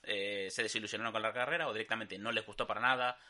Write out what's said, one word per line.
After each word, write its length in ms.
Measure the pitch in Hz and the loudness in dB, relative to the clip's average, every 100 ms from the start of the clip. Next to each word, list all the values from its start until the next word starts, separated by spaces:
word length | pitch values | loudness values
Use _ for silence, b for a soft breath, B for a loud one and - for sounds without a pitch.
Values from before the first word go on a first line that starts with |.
eh, 460 | - 101 101 101 95 | -2 0 0 0 -2
se 140 | 110 | 0
desilusionaron 480 | 110 113 104 - 117 | 0 0 -2 -2 -2
con 100 | 110 | 0
la 100 | 110 | 0
carrera, 360 | 117 127 170 151 | 0 0 0 0
o 40 | |
directamente 460 | 107 110 113 107 95 | -2 0 -2 -2 -4
no 140 | 110 | 0
les 120 | 113 | 0
gustó 220 | - - 117 | -2 -2 -2
para 140 | 107 | 2
nada, 360 | 123 127 123 123 | 4 4 2 -2